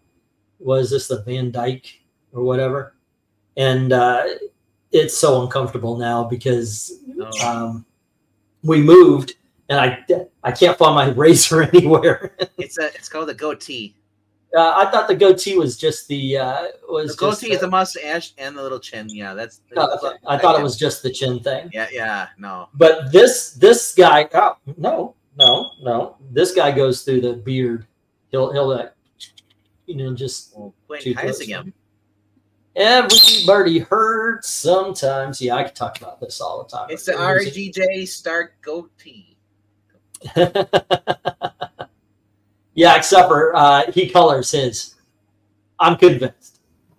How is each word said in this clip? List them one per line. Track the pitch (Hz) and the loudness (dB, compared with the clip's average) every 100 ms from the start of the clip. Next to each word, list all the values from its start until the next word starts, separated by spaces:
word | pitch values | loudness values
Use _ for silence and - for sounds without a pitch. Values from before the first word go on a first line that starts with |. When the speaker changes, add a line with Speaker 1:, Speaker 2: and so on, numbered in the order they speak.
| _ _ _ _ _ _ | _ _ _ _ _ _
Speaker 1:
what | 131 135 | -4 -2
is | 120 | -2
this, | 135 - | -4 -6
the | 120 | -8
Van | 104 127 123 | -8 -8 -6
Dyke | 117 123 131 - - _ _ _ | -6 -6 -8 -14 -20 _ _ _
or | 123 | -6
whatever? | 123 127 131 139 135 _ _ _ _ _ _ - | -2 -2 -2 -6 -10 _ _ _ _ _ _ -2
And, | 135 127 131 | 0 0 0
uh, | 127 123 123 - - 415 _ _ _ _ | 2 2 0 -2 -8 -14 _ _ _ _
it's | 160 151 - | 0 0 0
so | 156 131 | 2 2
uncomfortable | 123 135 123 117 113 120 | 0 -4 -6 -6 -8 -6
now | 120 117 | -4 -4
because, | 117 120 131 120 113 107 - - 254 302 | -4 -6 -2 -2 -4 -10 -14 -18 -18 -14
Speaker 2:
Oh. | 110 110 120 | -12 -8 -6
Speaker 1:
um, | 117 113 113 - _ _ _ _ _ _ _ | -6 -8 -12 -16 _ _ _ _ _ _ _
we | 156 151 | 0 2
moved | 147 180 160 143 - - _ _ - | 8 10 10 6 -2 -14 _ _ -4
and | 139 | 0
I, | 127 - - 175 - _ | 0 -2 -2 -4 -4 _
I | - | -6
can't | - 175 - | 2 2 4
find | 156 151 | 4 4
my | 135 | 0
<laughs> | 120 | 4
razor | 156 160 - 160 | 6 6 4 2
anywhere. | 151 175 147 156 170 - - - 180 - | 4 4 6 4 2 0 -6 -10 -10 -10
Speaker 2:
It's | 139 160 | -12 -8
a, | 151 | -8
it's | - - | -10 -14
called | 156 156 | -12 -10
a | |
goatee. | 120 151 147 - 127 104 _ _ _ _ _ - | -8 -8 -10 -14 -16 -16 _ _ _ _ _ -4
Speaker 1:
Uh, | 160 165 175 196 | 2 2 2 2
I | |
thought | 226 - | 0 0
the | 180 | 4
goatee | 196 185 202 185 | 4 4 2 -2
was | 143 - | -2 -2
just | 156 - - | -4 -4 -8
the, | 143 135 135 | -8 -4 -4
uh, | 127 139 175 - - | -4 -6 -8 -14 -8
was | 160 151 - | -6 -6 -4
Speaker 2:
The | |
goatee | 196 | -4
Speaker 1:
just | 208 233 | -2 -4
Speaker 2:
is | 180 | -4
Speaker 1:
the | 185 | -2
Speaker 2:
a | |
mustache | 185 185 156 151 170 - - | -2 -2 -6 -8 -8 -10 -14
and | 135 143 | -14 -10
the | |
little | 135 127 | -10 -10
chin. | - 117 110 | -12 -16 -14
Yeah, | 104 98 | -14 -14
that's, | 98 117 _ _ 170 | -12 -14 _ _ -4
Speaker 1:
Oh, | 147 | -2
Speaker 2:
that's | - | -4
Speaker 1:
okay. | 135 - | -8 -10
Speaker 2:
what | - | -6
Speaker 1:
I | 139 | 0
thought | 170 156 | 2 2
it | |
Speaker 2:
did. | |
Speaker 1:
was | 143 117 | 0 -4
just | 147 - | -4 -4
the | 127 | -8
chin | - 131 123 | -6 -6 -6
thing. | 131 131 - | -6 -8 -10
Speaker 2:
Yeah, | 110 113 | -12 -10
yeah, | 127 110 101 92 - | -8 -6 -8 -10 -14
no. | 101 92 87 | -16 -14 -6
Speaker 1:
But | 139 160 160 135 | 4 4 4 4
this, | 175 240 - - | 8 8 4 -8
this | 123 202 233 - - | 4 6 6 2 4
guy, | 175 147 151 | 6 6 2
oh, | 175 214 - 139 156 | 0 0 -2 -14 -8
no, | - 320 240 _ _ 139 | -4 -4 -8 _ _ 0
no, | - - - _ | 2 0 -4 _
no. | 127 117 - - 135 | -6 -6 -6 -12 -8
This | 127 180 | -2 -2
guy | 180 147 | 0 0
goes | 135 135 127 | 0 -2 -2
through | - 127 | -4 -2
the | 120 | -2
beard. | 120 107 131 123 117 - _ _ _ _ | -6 -8 -4 -4 -6 -12 _ _ _ _
He'll, | 131 131 | -4 -4
he'll, | 143 135 | -2 -2
uh, | 127 - _ _ - - _ _ _ _ _ - | -4 -8 _ _ -20 -20 _ _ _ _ _ -14
you | 143 | -10
know, | 131 | -10
just | 127 131 - - 107 | -8 -10 -12 -18 -20
Speaker 2:
Well, | 101 _ - | -20 _ -20
quit | 147 | -12
Speaker 1:
too | 131 | -8
close. | 123 151 - | -8 -8 -10
Speaker 2:
enticing | 113 | -12
him. | 92 90 - _ _ _ _ _ _ _ _ _ 180 | -14 -16 -20 _ _ _ _ _ _ _ _ _ -2
Speaker 1:
Everybody | 214 247 214 220 - - 175 202 180 165 | 2 2 4 6 6 4 2 4 4 0
hurts | - 214 220 226 226 220 - | -2 -2 0 -2 -4 -8 -10
sometimes. | - 151 185 196 - 135 135 127 120 | -6 0 0 -2 -6 -4 -4 -8 -8
Yeah, | 123 127 | -4 -4
I | |
can | 120 | -6
talk | - 110 - | -8 -12 -12
about | 87 - | -18 -18
this | - - | -16 -12
all | - - | -12 -12
the | - | -14
time. | - - | -14 -14
Speaker 2:
It's | 160 180 | -12 -8
the | |
Speaker 1:
It | 147 | -4
was | |
Speaker 2:
R | 180 190 202 | -2 -2 -2
G | 190 196 | -10 -10
J | 190 185 190 185 | -4 -4 -4 -10
Stark | - 165 165 170 _ | -12 -8 -8 -8 _
goatee. | 156 170 165 _ _ 214 _ _ _ _ _ _ _ _ _ - 135 165 | -14 -14 -14 _ _ -20 _ _ _ _ _ _ _ _ _ -20 -8 -4
Speaker 1:
<laughs> | 175 202 - 190 - 185 - - - - - - - - - _ _ _ _ _ _ _ _ | -4 -4 -2 -2 -2 -6 -6 -8 -8 -10 -12 -12 -18 -18 -20 _ _ _ _ _ _ _ _
Yeah, | - 170 160 | 4 6 6
except | - 190 170 | 6 6 6
for, | 151 160 | 4 2
uh, | 170 143 139 - | 4 4 4 2
he | 180 185 | -2 0
colors | 180 165 135 123 | 4 4 2 -2
his. | 151 131 110 - _ _ _ _ _ _ _ _ - | -4 -4 -6 -14 _ _ _ _ _ _ _ _ 0
I'm | 170 170 | 0 6
convinced. | 175 131 127 - _ _ _ _ _ | 4 4 -6 -10 _ _ _ _ _